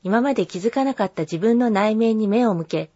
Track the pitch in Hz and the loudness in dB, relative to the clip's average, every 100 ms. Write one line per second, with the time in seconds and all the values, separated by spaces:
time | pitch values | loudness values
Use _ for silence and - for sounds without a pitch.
0 | 185 220 277 247 180 180 214 269 269 262 | -2 0 0 0 -2 -4 -2 0 -2 -2
1 | 190 - 156 165 220 240 240 202 214 220 | -4 -4 -6 -2 2 2 2 2 2 2
2 | 226 220 208 220 240 170 165 156 - | 2 2 0 2 2 0 -4 -6 -6